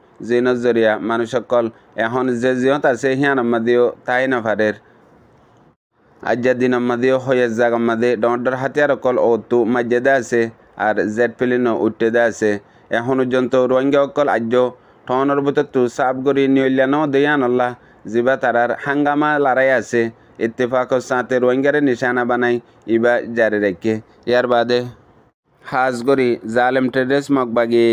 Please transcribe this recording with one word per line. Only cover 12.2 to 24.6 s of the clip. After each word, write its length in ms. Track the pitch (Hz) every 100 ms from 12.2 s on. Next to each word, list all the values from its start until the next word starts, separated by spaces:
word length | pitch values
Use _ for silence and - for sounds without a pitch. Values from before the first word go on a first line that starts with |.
| 117
আছে। 220 | 101 107 101 - _ - 113
এখন 180 | 120 135
পর্যন্ত 320 | 127 127 123 131 127
রোহিঙ্গা 300 | 127 139 139 139
অকল 220 | 147 143 113
আজ্য 180 | 113 123 127 120 _ _ -
টনের 340 | 127 139 143 139
ভিতর 200 | 139 143
তো 60 | 135 123 -
সাফ 200 | 131 131 131
করি 180 | 139 135
নিয়ল্যানো 460 | 135 135 131 131 143 156
দেয়ান 260 | 135 139 147 123
আল্লাহ 220 | 123 123 120 - - 104
জিবা 220 | 113 123 131
তারার 280 | 127 117 120 -
হাঙ্গামা 460 | 143 143 143 147 151 147
লড়াই 260 | 139 127 135 127
আছে। 220 | - 117 113 113 _ -
ইত্তেফাক 460 | 117 113 123 127 123 131 123
সাথে 260 | 127 117 127
রোহিঙ্গারে 360 | 123 127 139 147 143
নিশানা 340 | 120 127 123 120
বানাই 240 | 123 123 120 - _ -
ইবা 180 | 113 120 120 107 117
জারি 220 | 110 104
রাখে। 300 | 101 90 110 110 - _ -
ইয়ার 160 | 123 123
বাদে 280 | 120